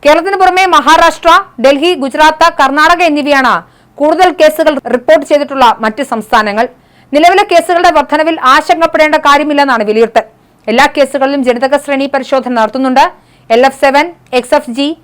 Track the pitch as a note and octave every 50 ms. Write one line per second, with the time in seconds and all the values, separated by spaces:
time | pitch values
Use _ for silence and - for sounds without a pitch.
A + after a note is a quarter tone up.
0 | - C#4+ D4+ D#4+ E4 F#4+ G4 F#4+ F#4 F#4 F4+ F#4 F#4+ F#4 E4+ D4+ B3 C4 D#4+ E4
1 | E4+ E4 D#4+ - - E4 D#4+ F#4 G4 - _ - A3+ C4+ C#4+ C#4 C#4 F4 F4+ D4
2 | B3+ C#4 - D4+ D4+ D#4 D#4 D#4 D#4+ E4+ E4 - C#4+ C4+ C4+ D4 D4+ D#4+ F4 E4+
3 | F4+ E4 D4 D4 C#4 C#4+ C#4+ C4+ C4 B3 G#3 E3+ E3+ _ _ _ _ _ _ -
4 | C#4 D4+ E4 D#4+ F#4 F4+ D#4 - D#4+ D4+ D4+ D#4 D#4+ D#4 D#4 C4+ - A#3 A#3 B3
5 | A#3+ - D#4 D#4+ C#4+ - D#4 D4 C#4+ C#4+ C#4+ C4+ C4 A#3 G#3+ A3 A3+ A3 A3 A3
6 | C#4+ C4+ - A3 G#3+ - - A#3 G#3+ G#3+ G3+ G#3+ A#3 B3 - _ _ _ _ _
7 | _ _ - C#4+ D#4 F4 F#4+ F#4+ G#4 G4+ F4+ E4+ E4 E4+ F4+ E4+ F4 F4+ E4 D#4
8 | C#4 D4 - D4+ D#4 D#4+ E4 D#4 - B3+ C4 D4+ D4+ - F4+ D#4+ E4 D#4+ D#4+ E4
9 | D#4 D4+ D4+ D#4 D4+ D4 C#4+ C#4+ D4+ D4 D4 C#4+ C#4+ C#4 B3+ A3+ G#3+ G#3 G#3 A3
10 | A#3 A3 A3+ A3+ A3 - _ _ _ _ _ _ _ - G#3+ A#3+ C4+ C#4+ C#4 D4+
11 | C#4+ C4 C#4 C#4+ C4+ C4+ C#4 C#4+ C4 B3+ A#3+ A#3+ C4 C4+ C#4 C#4+ C#4+ - C#4+ C4+
12 | C4+ C#4 C#4 C#4 C4 - - C4 B3+ B3 B3 A#3+ A3 G#3+ - C4 C4 C4 B3+ C4
13 | D4 F4+ - _ _ _ _ _ _ _ A3+ A#3 B3+ C4+ C4 - - C#4 C4 C#4
14 | D4+ F4 E4+ _ _ _ - B3 A#3+ B3 - D4 - - A#3 A#3+ C#4 D4 D#4+ _